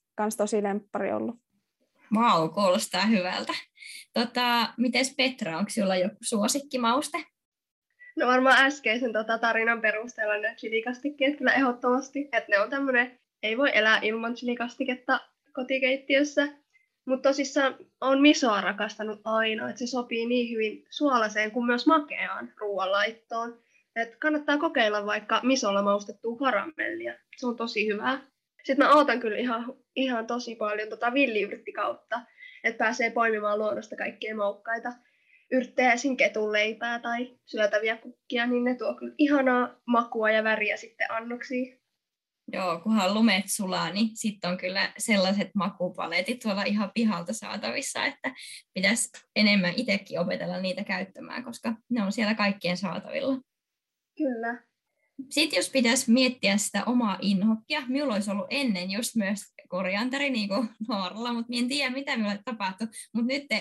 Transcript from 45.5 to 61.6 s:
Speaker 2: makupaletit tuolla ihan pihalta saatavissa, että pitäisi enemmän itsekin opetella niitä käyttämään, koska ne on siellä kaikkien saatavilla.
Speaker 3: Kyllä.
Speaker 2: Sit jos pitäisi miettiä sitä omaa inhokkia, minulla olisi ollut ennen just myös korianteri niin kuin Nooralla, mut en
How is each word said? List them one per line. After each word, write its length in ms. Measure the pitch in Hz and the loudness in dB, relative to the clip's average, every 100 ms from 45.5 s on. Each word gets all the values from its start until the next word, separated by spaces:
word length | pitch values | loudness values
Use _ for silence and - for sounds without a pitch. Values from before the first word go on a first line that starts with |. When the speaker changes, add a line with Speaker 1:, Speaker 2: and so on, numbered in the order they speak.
| 208 | -2
Speaker 2:
makupaletit 840 | 185 - 175 - 160 170 185 254 | -2 -2 -6 -4 -4 -2 -2 -4
tuolla 240 | 226 196 | -4 -2
ihan 280 | 202 208 190 | -2 -2 -2
pihalta 400 | 226 226 175 170 | 0 0 0 -4
saatavissa, 720 | 220 208 208 220 240 269 - - | -8 -8 -8 -6 -6 -6 -4 -4
että 300 | - 262 254 - - - | -6 -10 -10 -14 -18 -12
pitäisi 360 | 190 190 233 - - - - | -2 0 0 -4 -10 -6 2
enemmän 380 | 208 202 175 175 | 4 4 2 0
itsekin 440 | 254 196 - 147 | -2 -2 -2 -4
opetella 400 | 180 185 175 180 | -2 -4 -4 -4
niitä 240 | 190 180 | -4 -4
käyttämään, 600 | 208 185 190 - - - | -6 -6 -8 -12 -12 -12
koska 320 | 240 233 226 226 - | -12 -8 -6 -6 -4
ne 140 | 240 | -2
on 80 | 196 | -2
siellä 220 | 202 208 | 0 -2
kaikkien 440 | 220 202 202 175 180 | 0 0 -2 -4 -4
saatavilla. 600 | 190 175 - - 269 269 - _ _ _ _ _ _ - | -4 -6 -8 -4 -2 -4 -6 _ _ _ _ _ _ -4
Speaker 3:
Kyllä. 460 | 294 226 233 247 _ _ _ _ _ - - | -2 -2 -6 -8 _ _ _ _ _ -18 -4
Speaker 2:
Sit 240 | - 320 | 0 0
jos 160 | 269 - | 0 0
pitäisi 420 | 269 233 254 - | 2 4 4 4
miettiä 460 | 247 254 254 196 202 | 4 4 2 0 2
sitä 260 | - 202 208 | 0 -2 0
omaa 320 | 247 220 185 | 2 2 0
inhokkia, 600 | 190 196 220 220 - 302 247 | 0 2 2 0 -2 -4 -2
minulla 260 | 269 285 | -2 0
olisi 180 | 202 208 | -2 -2
ollut 160 | 196 - | -4 -4
ennen 420 | 277 269 180 185 | -2 0 -2 -4
just 240 | 196 233 226 | -4 -4 -2
myös 240 | 196 208 - - - | -2 -2 -8 -20 -8
korianteri 600 | 180 180 196 254 269 285 | -4 -2 -2 -2 -2 -2
niin 200 | 240 202 | -2 -2
kuin 200 | 202 220 - 220 | -2 -4 -6 -6
Nooralla, 460 | 208 180 208 240 | -4 -4 -6 -4
mut 120 | 233 233 | -4 -4
en 160 | 240 | -2